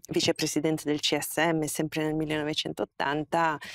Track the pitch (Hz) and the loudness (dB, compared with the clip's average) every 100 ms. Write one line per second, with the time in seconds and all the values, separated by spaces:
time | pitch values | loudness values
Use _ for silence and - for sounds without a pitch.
0 | - 175 - - 156 151 156 156 147 147 | -4 0 2 2 0 0 0 0 0 0
1 | - 147 - - 170 160 151 - 156 160 | 2 0 0 2 2 2 0 -2 -2 0
2 | 156 156 156 151 151 156 - 156 - - | 0 0 0 -2 -2 -2 -4 -4 -4 -2
3 | 139 151 151 170 165 151 - | -2 0 0 2 2 0 -8